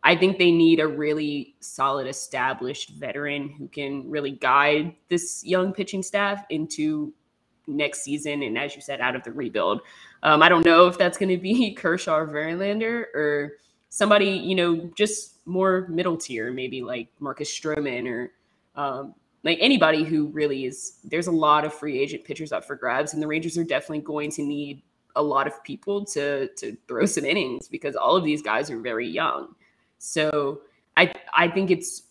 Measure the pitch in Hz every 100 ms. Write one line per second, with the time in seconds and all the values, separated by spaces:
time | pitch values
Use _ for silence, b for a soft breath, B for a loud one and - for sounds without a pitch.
0 | - 170 185 190 180 170 165 160 156 143
1 | 151 151 151 147 127 _ - - 135 139
2 | 131 127 - 131 127 131 123 143 - 147
3 | 143 139 147 143 143 147 135 - 139 139
4 | 131 151 143 135 135 135 143 151 165 -
5 | _ 175 170 - - 185 185 185 190 190
6 | 185 202 202 202 - 156 156 - 156 151
7 | 151 - _ _ _ _ - 143 147 -
8 | - 147 147 143 135 113 143 143 - 139
9 | 127 127 117 131 123 110 87 104 B B
10 | B B 151 151 160 175 170 165 180 175
11 | 180 175 190 185 190 240 226 190 180 175
12 | - 156 156 147 160 170 196 208 226 233
13 | 226 - 151 147 147 - b b _ -
14 | 208 208 202 190 - 185 175 165 170 -
15 | 208 208 - _ - 185 190 185 185 170
16 | 185 165 - 120 117 127 127 131 120 123
17 | 117 _ 143 127 147 - 156 151 143 123
18 | 120 120 123 _ _ _ _ - 143 131
19 | 139 - _ _ 151 170 220 269 160 156
20 | 156 156 151 151 147 135 131 127 - _
21 | - 160 175 165 156 151 151 151 151 131
22 | 143 147 - 151 156 110 - 139 123 127
23 | 147 156 151 156 165 165 165 139 - 151
24 | 151 151 151 151 143 147 143 139 _ _
25 | _ - 147 135 139 147 - 135 - 202
26 | 202 151 143 143 131 - - 110 _ 120
27 | 190 - 143 185 135 123 - - 143 131
28 | 117 180 160 151 107 110 151 120 117 113
29 | 117 82 160 71 - _ _ _ _ _
30 | - 170 151 151 139 151 b b b -
31 | 175 - - - 175 185 190 170 - -
32 | _